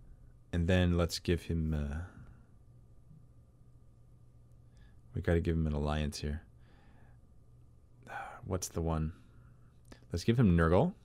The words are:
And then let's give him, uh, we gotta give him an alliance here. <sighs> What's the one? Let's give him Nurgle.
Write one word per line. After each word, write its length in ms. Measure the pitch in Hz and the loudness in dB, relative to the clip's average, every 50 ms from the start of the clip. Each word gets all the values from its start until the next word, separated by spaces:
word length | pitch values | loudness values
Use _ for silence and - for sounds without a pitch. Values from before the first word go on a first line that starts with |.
| - - - - - - - - - _ | -20 -20 -20 -20 -20 -20 -20 -20 -12 _
And 160 | - 87 82 87 | -4 0 2 2
then 300 | 92 90 90 87 85 87 | 4 4 4 4 4 2
let's 200 | 85 82 - - | 0 0 -2 -4
give 260 | - 90 87 82 - | -2 -2 -2 0 -2
him, 280 | - 82 82 80 78 | -4 -4 -2 -2 -2
uh, 300 | 78 73 73 71 71 80 90 - - - - - - - - - - - - - - - - - - - - - - - - - - - - - - - - - - - - - - - - - - - - - - - - - - - - - - - - - - - - - - | -2 -2 -2 -4 -6 -8 -8 -10 -14 -18 -20 -20 -20 -20 -20 -20 -20 -20 -20 -20 -20 -20 -20 -20 -20 -20 -20 -20 -20 -20 -20 -20 -20 -20 -20 -20 -20 -20 -20 -20 -20 -20 -20 -20 -20 -20 -20 -20 -20 -20 -20 -20 -20 -20 -20 -20 -20 -20 -20 -20 -20 -20 -20 -20 -20 -20 -18 -12 -10
we 80 | 92 | -4
gotta 180 | 87 90 85 85 | 0 2 2 2
give 160 | 82 85 80 | 2 0 0
him 100 | 80 80 | 0 0
an 60 | 78 | 0
alliance 460 | 73 73 73 73 76 76 76 73 - - | 0 -2 -2 -2 -2 -2 -2 -4 -4 -6
here. 240 | 76 73 76 78 - - - - - - - - - - - - - - - - - - - - - - - - - - - - - - - - - | -6 -6 -8 -8 -10 -16 -20 -20 -20 -20 -20 -20 -20 -20 -20 -20 -20 -20 -20 -20 -20 -20 -20 -20 -20 -20 -20 -20 -20 -20 -20 -20 -20 -20 -20 -20 -18
<sighs> 60 | - - - - - - - - | -16 -14 -14 -14 -14 -16 -14 -10
What's 240 | 98 92 90 - - | -8 -6 -6 -6 -6
the 140 | - 85 | -6 -4
one? 320 | 80 80 80 78 78 78 - - - - - - - - - - - - - - - - - - - - | -4 -2 -2 -2 -2 -4 -6 -10 -18 -20 -20 -20 -20 -20 -20 -20 -20 -20 -20 -20 -20 -20 -20 -20 -12 -8
Let's 100 | - 87 | -8 -4
give 160 | - 117 117 131 | 0 0 2 4
him 160 | 117 92 85 | 4 4 4
Nurgle. 400 | 85 82 80 87 101 147 185 - - | 4 4 4 4 4 4 2 -2 -6